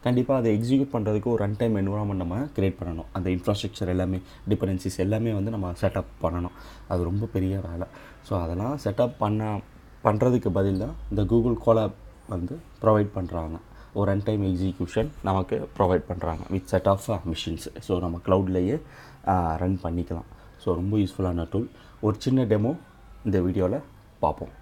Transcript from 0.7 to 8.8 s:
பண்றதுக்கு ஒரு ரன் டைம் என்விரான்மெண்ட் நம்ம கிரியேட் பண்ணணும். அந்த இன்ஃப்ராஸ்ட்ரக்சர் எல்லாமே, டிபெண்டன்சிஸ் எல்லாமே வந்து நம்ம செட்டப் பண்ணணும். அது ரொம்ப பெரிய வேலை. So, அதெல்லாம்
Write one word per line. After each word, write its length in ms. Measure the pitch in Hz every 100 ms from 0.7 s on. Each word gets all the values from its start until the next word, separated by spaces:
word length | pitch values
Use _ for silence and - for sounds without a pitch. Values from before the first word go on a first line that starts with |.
| 135 139 120
பண்றதுக்கு 280 | 107 107
ஒரு 120 | 120 113
ரன் 180 | 101 104
டைம் 180 | 117 104
என்விரான்மெண்ட் 400 | 98 104 104 98
நம்ம 200 | 87 101
கிரியேட் 400 | 147 - 95 90
பண்ணணும். 200 | 87 82 -
அந்த 180 | 95 92
இன்ஃப்ராஸ்ட்ரக்சர் 560 | 92 - 104 104 - 92
எல்லாமே, 340 | 90 92 90 - - -
டிபெண்டன்சிஸ் 480 | 107 95 95 - -
எல்லாமே 340 | 92 110 117
வந்து 180 | 104 101
நம்ம 220 | 113 90 85
செட்டப் 240 | 98 95 87 -
பண்ணணும். 280 | 85 87 90 - - - -
அது 160 | 92
ரொம்ப 220 | 85 98 107
பெரிய 340 | 98 92 98 87
வேலை. 160 | 85 - - - -
So, 180 | - 98
அதெல்லாம் 380 | 82 87 117 143